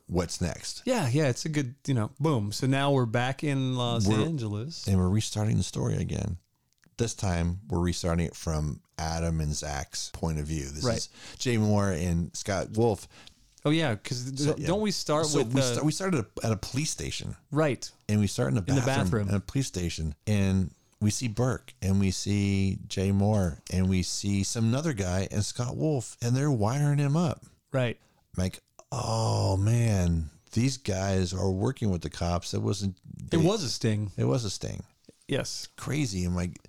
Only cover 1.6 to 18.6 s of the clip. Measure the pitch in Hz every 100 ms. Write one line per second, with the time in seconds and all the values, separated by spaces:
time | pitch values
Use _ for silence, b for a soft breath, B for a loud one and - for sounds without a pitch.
1.6 | 131 - - 127 107 - 143 131 104 104
2.6 | 131 135 139 139 120 120 123 135 151 135
3.6 | 131 127 120 120 98 107 131 160 110 104
4.6 | 127 - - 95 90 104 - 107 107 110
5.6 | 95 - 120 98 92 - 71 87 _ _
6.6 | _ _ - - 113 - 101 85 85 92
7.6 | - 87 87 85 90 85 85 - - 80
8.6 | 76 69 _ - 80 82 85 80 76 76
9.6 | 76 69 69 - - - 85 78 73 78
10.6 | 69 73 123 113 - B B B 131 117
11.6 | 107 104 101 85 90 85 85 - - 95
12.6 | 73 107 117 98 - B B B B _
13.6 | 147 160 156 104 - 123 123 135 147 151
14.6 | 156 190 214 - - 151 160 143 117 135
15.6 | 131 117 151 151 190 160 104 - 113 104
16.6 | - 131 160 - 71 - - - - 139
17.6 | 156 120 - - - 208 101 - 127 131